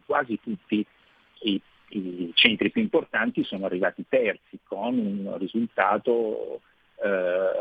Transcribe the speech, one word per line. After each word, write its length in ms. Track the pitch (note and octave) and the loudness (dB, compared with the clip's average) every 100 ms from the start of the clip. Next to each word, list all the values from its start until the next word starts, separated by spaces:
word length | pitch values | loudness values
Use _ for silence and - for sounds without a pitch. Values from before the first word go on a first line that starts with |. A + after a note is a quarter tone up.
| - | -2
quasi 340 | C#3+ B2 G#2 | -2 0 -4
tutti 440 | A#2+ G#2 - G#2+ - _ _ _ _ _ | -4 -8 -2 -2 -2 _ _ _ _ _
i, 200 | G#2 F#2 _ _ _ | -2 -2 _ _ _
i 420 | G#2 F#2 F2+ E2+ | -6 -6 -6 -4
centri 360 | - A#2+ G#2+ - | 4 4 4 0
più 120 | A#2 | 2
importanti 600 | G#2+ D#3+ - G#2 A#2+ D3+ | 2 0 0 -2 0 -2
sono 220 | - F#2+ F#2+ | -4 -4 -4
arrivati 400 | F2+ F#2+ - - | 0 0 -2 0
terzi, 520 | C3 A2 F2+ _ - | 2 2 -2 _ -20
con 340 | - G2 A#2 B2+ | -10 -4 -2 0
un 400 | G2+ G2+ G2 F2 | -2 -2 -6 -6
risultato, 1200 | F#2 A2+ A#2 - G2 G#2+ B2 A#2 A2 A2+ - - _ _ _ - | -4 -2 -2 2 2 2 2 2 0 -4 -6 -10 _ _ _ -4
eh, 60 | G#2 F#2+ F2+ F#2 F#2+ - | 0 2 2 2 2 0